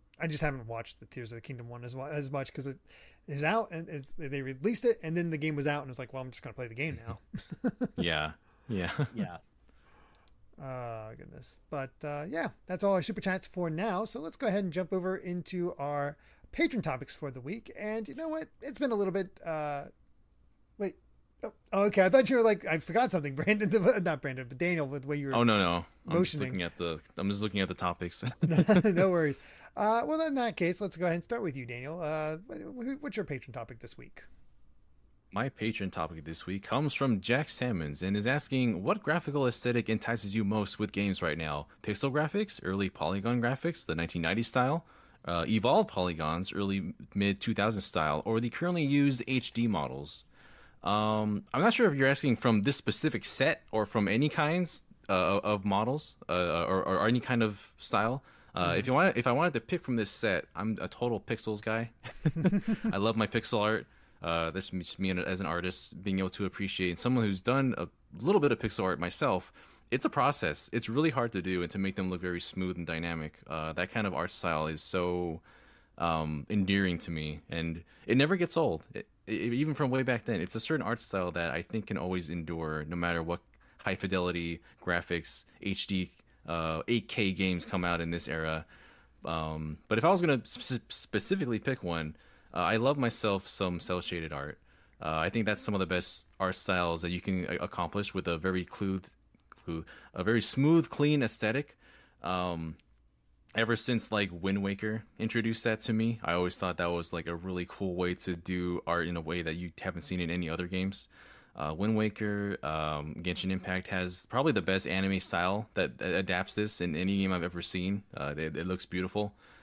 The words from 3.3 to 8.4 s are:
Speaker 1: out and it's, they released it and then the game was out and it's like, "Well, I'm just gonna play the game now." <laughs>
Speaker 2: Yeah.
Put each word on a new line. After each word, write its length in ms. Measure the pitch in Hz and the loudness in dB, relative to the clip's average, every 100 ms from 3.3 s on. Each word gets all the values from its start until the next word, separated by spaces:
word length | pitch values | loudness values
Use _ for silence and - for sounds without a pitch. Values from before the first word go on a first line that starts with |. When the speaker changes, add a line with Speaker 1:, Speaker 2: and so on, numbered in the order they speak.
| 139 | -2
Speaker 1:
out 260 | 151 220 220 | 2 2 0
and 160 | 165 165 | -4 -6
it's, 240 | 151 131 - | -8 -8 -8
they 240 | 147 139 | -4 -4
released 420 | 131 131 175 240 247 | -4 -2 0 2 2
it 140 | 226 | 2
and 120 | 165 170 | 0 0
then 140 | 170 | 0
the 80 | 160 | 0
game 180 | 156 147 | 0 0
was 120 | 143 | 0
out 160 | 147 | 0
and 60 | 139 | -4
it's 80 | 123 | -8
like, 140 | 127 | -8
"Well, 80 | 131 | -8
I'm 80 | 127 | -10
just 100 | 117 | -10
gonna 120 | 123 113 | -12 -10
play 120 | 123 | -8
the 60 | |
game 260 | 113 156 - 117 | -4 -4 -4 -8
now." 120 | - - - - - | -12 -10 -12 -10 -4
<laughs> 320 | 247 - 247 - | -4 -2 -4 0
Speaker 2:
Yeah. 360 | 85 80 76 - | 2 2 0 -6